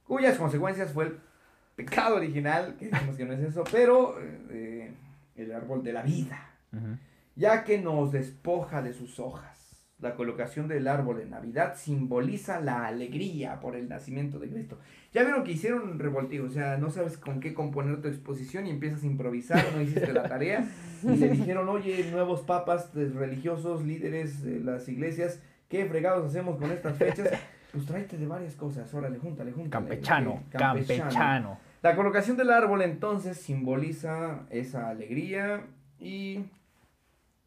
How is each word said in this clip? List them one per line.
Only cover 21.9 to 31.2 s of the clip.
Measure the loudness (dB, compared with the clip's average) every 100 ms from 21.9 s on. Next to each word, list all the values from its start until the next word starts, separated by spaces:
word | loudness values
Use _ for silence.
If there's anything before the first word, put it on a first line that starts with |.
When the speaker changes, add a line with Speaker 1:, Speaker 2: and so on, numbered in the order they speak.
| 0 0
Speaker 1:
nuevos | 2 2 2
papas, | 2 0 2 0 0 -2
eh, | -2
religiosos, | 0 -2 -2 -2 -2 -2 -2
líderes | -2 -2 -2 -2 -4 -4
de | -4 -4
las | -2 -4 -4
iglesias, | -4 -2 0 -2 -4 -14 _ -6
¿qué | -2
fregados | 0 2 2 2 2
hacemos | -2 -2 -2
con | -2
estas | -2 -2 2
fechas?". | 2 4 2 0 -6 -20 -10
Pues | -6
tráete | -4 -4 -4 -4
de | -4
varias | -4 -8
cosas, | -6 -6 -6 -6
órale, | -6 -4 -4
júntale, | -6 -6 -6
júntale. | -6 -4
Speaker 2:
Campechano, | -2 -2 -4 2 4 2 -2 -6
Speaker 1:
Campechano. | 2 4 4 2 0 2
Speaker 2:
campechano. | 4